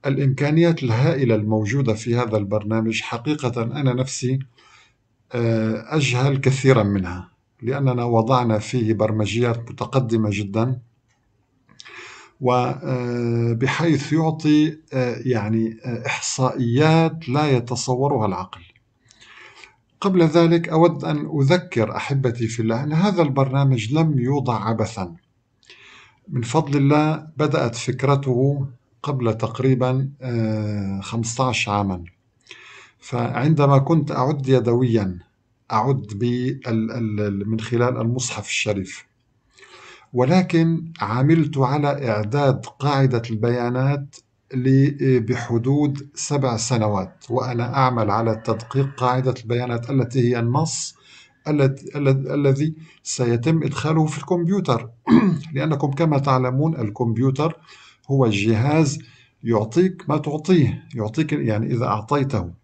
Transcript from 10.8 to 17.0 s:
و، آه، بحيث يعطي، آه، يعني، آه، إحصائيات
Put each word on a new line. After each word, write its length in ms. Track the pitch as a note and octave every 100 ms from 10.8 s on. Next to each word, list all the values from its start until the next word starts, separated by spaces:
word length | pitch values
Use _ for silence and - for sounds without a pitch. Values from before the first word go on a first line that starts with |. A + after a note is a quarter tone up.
| - _ _ _ _ _ _ _ _ _ - - - - - _
و، 120 | B2+
آه، 1000 | B2 B2 C#3 C#3 B2+ B2 A#2+ A#2 A#2 A#2
بحيث 600 | A2+ C3 - E3+ C#3 C#3
يعطي، 680 | D#3 D#3+ D#3+ D#3 D3+ D#3 D#3 _
آه، 300 | C3+ B2 A#2
يعني، 540 | B2 A2+ G#2 A2+ A2+ A2+
آه، 220 | B2+ A2+ -
إحصائيات 1200 | - - - C3 C#3 A#2+ A#2+ D#3 D#3+